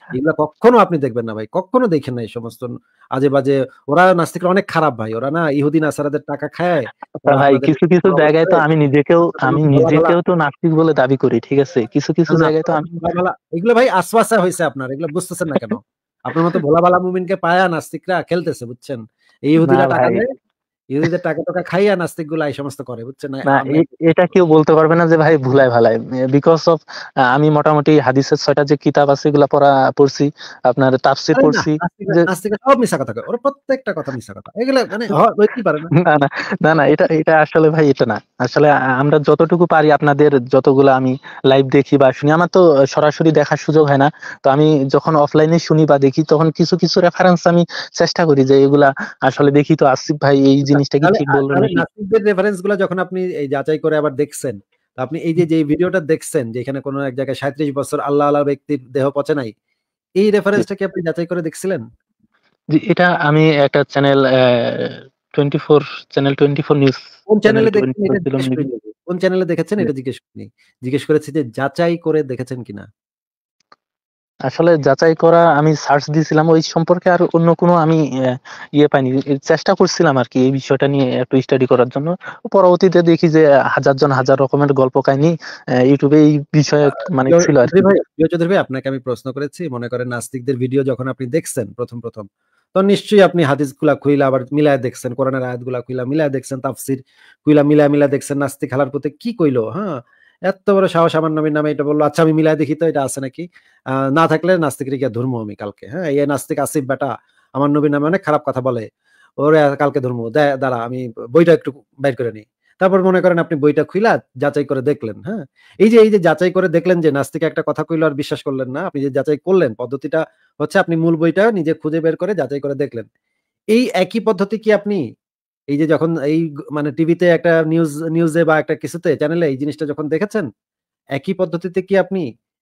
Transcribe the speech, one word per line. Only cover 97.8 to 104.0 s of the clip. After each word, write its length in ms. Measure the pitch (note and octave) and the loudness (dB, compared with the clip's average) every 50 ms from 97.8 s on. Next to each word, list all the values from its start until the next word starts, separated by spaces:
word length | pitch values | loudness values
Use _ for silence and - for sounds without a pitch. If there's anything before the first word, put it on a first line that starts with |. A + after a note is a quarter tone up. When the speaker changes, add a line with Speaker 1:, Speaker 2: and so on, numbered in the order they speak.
| D3 C#3+ | 4 2
Speaker 1:
মিলায় 220 | D3 C#3+ C#3+ C3+ | 2 2 0 0
দেখছেন, 280 | C#3+ C3 - - C#3+ C#3+ | 0 -4 -6 -6 -6 -4
নাস্তিক 340 | C#3+ C3+ - - D3+ B2+ | -4 -6 -6 -8 -10 -6
হালার 180 | B2 C3+ C#3+ C3 | -4 -4 -4 -4
পথে 200 | C#3+ C#3 - D3 | -4 -8 -8 -8
কি 220 | - _ - A#3+ | -10 _ -10 -10
কইলো, 380 | A3+ A#3 E3 C#3+ B2+ A#2+ G#2+ A2 | -4 -2 -2 0 0 -2 -4 -4
হ্যাঁ? 300 | A#2+ F#3 G#3+ F#3+ D3 A#2+ - _ _ _ _ _ _ - | -8 -8 -8 -8 -10 -10 -14 _ _ _ _ _ _ -6
এত 240 | F3 F#3 - _ - G#3 | -6 -6 -6 _ -2 0
বড় 160 | G3 F#3+ F#3+ E3+ | 0 2 0 2
সাহস 240 | - E3 E3 D#3+ D#3+ | 2 2 2 2 2
আমার 180 | D#3+ D#3+ D#3+ | 0 -2 -2
নবীর 220 | D#3 D#3 D3+ D#3 D3 | -2 -2 -2 -2 -2
নামে 140 | D3+ D3+ D3+ | -2 -2 -2
এটা 140 | C#3+ C#3 C#3+ | -2 -4 -2
বললো। 180 | D3 D3+ D3+ D3 | -2 0 0 0
আচ্ছা, 160 | C#3+ - E3+ | 0 2 2
আমি 100 | E3 D#3+ | 2 2
মিলাই 240 | D#3 D#3+ D#3 D#3 D#3 | 2 2 2 0 0
দেখি 180 | D3+ D3+ B2+ D#3 | 0 -2 -4 -4
তো 80 | D3+ E3 | -2 -2
এটা 140 | D#3+ D3+ D3 | -2 -2 -2
আছে 180 | C3+ B2 - C#3 | -4 -4 -6 -10
নাকি। 220 | C3+ B2+ _ - F3 F3 _ _ _ _ _ _ - | -10 -12 _ -14 -18 -18 _ _ _ _ _ _ -8
আহ, 220 | C3 C3 C3+ | -6 -4 -2